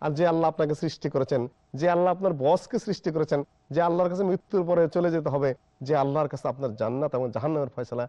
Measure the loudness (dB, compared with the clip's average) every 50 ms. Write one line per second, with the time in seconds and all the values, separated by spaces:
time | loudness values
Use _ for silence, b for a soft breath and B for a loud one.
0 | -4 -2 0 2 2 2 4 4 2 2 2 2 0 0 0 -2 -4 -4 -4 -4
1 | -4 -2 0 0 0 2 0 0 0 -2 -8 _ _ _ -6 -2 0 2 4 4
2 | 4 2 2 2 0 -2 0 2 2 2 2 2 0 -2 -6 -4 -4 -4 -6 -4
3 | -4 -4 -2 -2 0 0 0 -2 -2 -4 _ _ _ -6 -2 0 2 2 2 2
4 | 0 0 0 0 0 0 0 -2 -2 _ -2 -2 0 2 2 2 2 2 2 0
5 | 0 2 0 0 0 0 0 0 0 0 -2 -4 _ _ _ -10 -4 0 2 2
6 | 2 2 0 0 -2 -2 -4 -4 -4 -4 -4 -4 -4 -6 -4 -2 -4 -2 -2 -2
7 | -2 -2 -2 -2 -4 -4 -4 -4 -4 -2 -2 -2 -2 -4 -6 -8 -10 -6 -6 -6
8 | -6